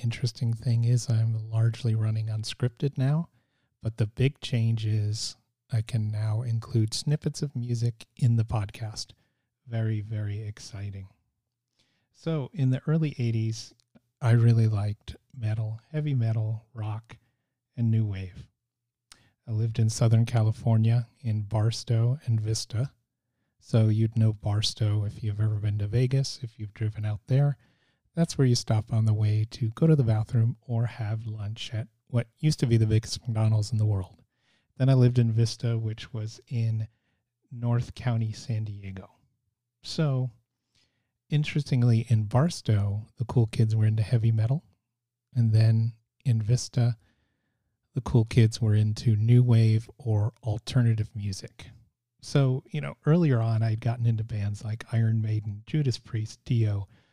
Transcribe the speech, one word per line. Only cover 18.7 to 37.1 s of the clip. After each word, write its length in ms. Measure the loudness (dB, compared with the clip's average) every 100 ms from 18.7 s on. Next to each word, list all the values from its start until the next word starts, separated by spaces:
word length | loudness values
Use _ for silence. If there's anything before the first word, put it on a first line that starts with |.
| _ _ _ _ -20 _ _ -6
I 60 |
lived 280 | -2 -2 2
in 100 | 0
Southern 360 | 4 4 4 4
California 840 | 2 0 0 2 2 4 2 -2 _
in 220 | -6 -4
Barstow 800 | -2 -2 0 -2 -2 0 0 0
and 160 | -2 -2
Vista. 540 | -2 -4 -6 -6 -6 _ _ _ _ _ _ _
So 300 | 0 4 4
you'd 260 | 4 0 2
know 160 | 2
Barstow 720 | 2 -2 -2 -2 -2 0 0
if 180 | -2 -6
you've 200 | -6 -2
ever 140 | -2 0
been 220 | -2 -2
to 80 | -2
Vegas, 520 | 0 0 0 -2 -6
if 160 | -12 -12
you've 160 | -12
driven 300 | -6 -6 -4
out 160 | -6 -6 -2
there. 300 | 0 2 -2 _ _ _ _ _ -2
That's 220 | -2 2
where 100 | 2
you 80 | 2
stop 380 | 0 -2 0
on 100 | 0
the 100 | 2
way 320 | 2 2 0 -2
to 200 | -2 -6
go 160 | 0 4
to 80 | 4
the 60 |
bathroom 520 | 4 0 0 2 2 0 -4
or 200 | -2 -2
have 420 | -4 -6 -6 -6
lunch 440 | -8 -8 -10 -8
at 160 | -8 -8 _ _
what 200 | -4 -4 _
used 220 | -2 0
to 40 | 2
be 120 | 4
the 100 | 4
biggest 400 | 2 0 -8 -4
McDonald's 460 | 0 2 2 0
in 40 | 0
the 80 | 0
world. 380 | 0 -4 -14 _ _ _ _ _ -2
Then 100 | 2
I 60 |
lived 260 | 6 4 4
in 140 | 2
Vista, 440 | 2 0 0 -4 -2
which 360 | -4 -8 -10
was 260 | -10 -10 -12 -8
in 400 | -4 -2 -2 -6 _ _